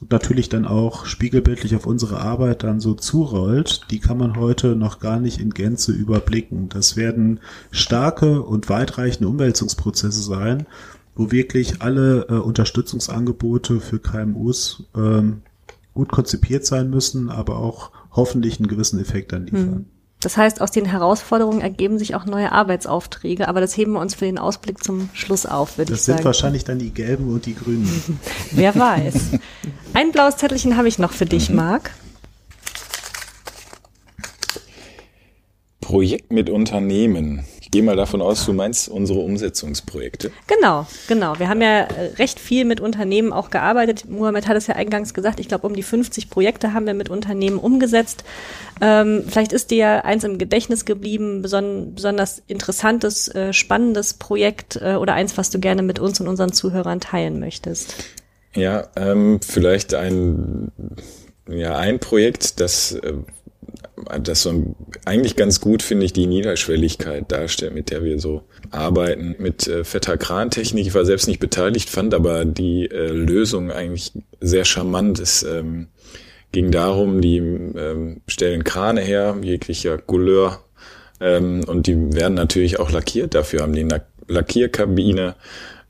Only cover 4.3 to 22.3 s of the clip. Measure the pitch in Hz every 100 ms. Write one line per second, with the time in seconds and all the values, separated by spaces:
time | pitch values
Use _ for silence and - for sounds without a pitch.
4.3 | 113 120 120 127 113 110 - 110 117 123
5.3 | - 107 95 101 120 - 92 104 107 -
6.3 | 113 113 90 92 101 - 113 113 117 110
7.3 | 110 - - - - - 120 147 - 151
8.3 | 147 113 107 - 101 135 - 123 120 98
9.3 | 139 131 110 107 - 107 - 104 107 101
10.3 | 95 107 135 151 - - - _ - 107
11.3 | 123 131 127 127 - 117 135 135 127 -
12.3 | 117 110 113 107 120 - 123 - 113 123
13.3 | 117 117 120 - 117 - 110 - 107 107
14.3 | 104 113 127 - - - 110 110 110 107
15.3 | 107 - _ - - _ - 135 - 123
16.3 | - - 135 - 131 131 135 - 135 120
17.3 | 110 107 113 113 - - - - - 123
18.3 | 123 113 - 107 104 107 95 98 101 -
19.3 | 90 90 196 185 190 196 _ _ - 190
20.3 | 220 220 214 196 220 196 190 175 214 -
21.3 | 226 220 214 190 190 196 214 214 - 185